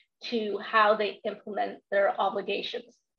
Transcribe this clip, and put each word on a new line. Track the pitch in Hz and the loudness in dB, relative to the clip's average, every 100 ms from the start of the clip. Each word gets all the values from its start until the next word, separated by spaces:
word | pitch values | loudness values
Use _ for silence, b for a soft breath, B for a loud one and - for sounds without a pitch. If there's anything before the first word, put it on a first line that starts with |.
| _ _ | _ _
to | - 233 214 202 | -6 -4 -2 -4
how | - 226 208 214 | 0 4 6 4
they | 202 - | 0 -2
implement | 214 202 - 208 196 190 _ | -8 -8 -8 -6 -6 -6 _
their | 202 196 - | 2 2 2
obligations. | 196 202 196 202 - 240 - _ _ | 0 0 -4 -4 -4 -8 -12 _ _